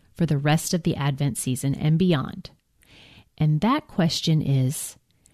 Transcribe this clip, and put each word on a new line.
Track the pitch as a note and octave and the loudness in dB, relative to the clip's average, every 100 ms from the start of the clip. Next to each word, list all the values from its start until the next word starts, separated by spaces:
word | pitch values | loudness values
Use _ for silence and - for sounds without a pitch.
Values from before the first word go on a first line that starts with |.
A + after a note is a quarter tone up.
| _ | _
for | - E3 | -4 0
the | C#3+ | 0
rest | D3 D#3+ - | 2 0 0
of | F3+ | -2
the | E3+ - | -2 -2
Advent | C#3+ C#3 C#3+ A2 | -2 0 -2 -2
season | - B2 C#3 - | -4 -2 -2 0
and | D3+ D#3+ | 2 4
beyond. | F#3 D3 - - - _ _ _ _ - - - _ - | 4 0 -2 -12 -16 _ _ _ _ -20 -20 -20 _ -2
And | D#3 D3+ | 0 2
that | G#3+ D4+ - | 2 0 -2
question | - E3+ - - D#3 | -2 -2 0 0 0
is, | - C3+ C3 - - - _ _ _ | 2 2 0 -2 -10 -14 _ _ _